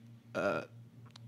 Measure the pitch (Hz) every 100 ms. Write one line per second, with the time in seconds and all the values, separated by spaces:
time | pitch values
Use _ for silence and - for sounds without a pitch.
0 | - - - - 95 80 - - - -
1 | - -